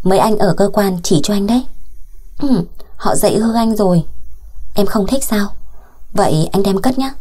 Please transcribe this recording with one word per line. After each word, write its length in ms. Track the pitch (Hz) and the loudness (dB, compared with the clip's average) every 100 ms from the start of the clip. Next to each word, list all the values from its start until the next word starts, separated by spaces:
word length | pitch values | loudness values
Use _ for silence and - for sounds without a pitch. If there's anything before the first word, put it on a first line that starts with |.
Mấy 160 | 185 196 | 2 2
anh 200 | 226 214 | 2 2
ở 160 | 196 170 | 2 2
cơ 140 | 202 | 2
quan 260 | 208 196 180 | 2 0 -2
chỉ 180 | - 175 | 0 2
cho 120 | - | 2
anh 120 | 202 202 | 0 0
đấy." 200 | 240 254 - - - - - - - | 0 0 -4 -6 -8 -10 -12 -10 -2
"Ừ, 260 | 285 220 170 - - - | 2 2 0 -8 -10 -4
họ 180 | 202 | 0
dạy 240 | - 208 - | 2 2 2
hư 160 | 226 | 0
anh 220 | 226 226 214 | 0 0 2
rồi." 280 | 196 175 151 - - - - - - | 2 2 2 -4 -4 -6 -8 -6 -2
"Em 120 | - 190 | 2 2
không 200 | 220 190 | 2 0
thích 180 | 269 | 0
sao?" 240 | - 214 202 - - - - - - | 0 -2 -2 -4 -4 -8 -14 -16 -4
"Vậy 360 | - 196 156 165 | 0 2 2 0
anh 100 | 190 | 0
đem 200 | 202 190 | 0 2
cất 160 | 254 254 | 0 0
nhá." 160 | 269 - | -4 -4